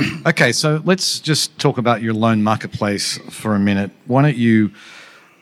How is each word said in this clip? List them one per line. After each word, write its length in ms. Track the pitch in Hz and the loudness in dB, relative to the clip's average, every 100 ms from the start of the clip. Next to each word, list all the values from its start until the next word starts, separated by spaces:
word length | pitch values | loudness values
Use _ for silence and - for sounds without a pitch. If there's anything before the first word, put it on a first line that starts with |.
| - 156 | 0 -2
Okay, 280 | 160 - 131 | -2 2 2
so 300 | 113 156 156 156 | 2 -2 0 0
let's 340 | 185 - - | 0 -2 -4
just 380 | 156 147 - - | -2 -2 -2 -2
talk 220 | 143 127 | -2 0
about 240 | 117 113 | 0 0
your 100 | 113 | -2
loan 300 | 110 113 110 | 0 2 2
marketplace 720 | 107 110 101 - 104 98 - - - | 2 0 -4 -4 -2 -2 -4 -8 -12
for 240 | - 110 101 | -8 -2 0
a 40 | |
minute. 300 | 101 98 101 - - | 2 0 -2 -8 -2
Why 160 | 127 | 2
don't 160 | 147 120 | 2 2
you 340 | 117 110 104 - - - - - _ _ | 2 4 2 -2 -20 -20 -20 -20 _ _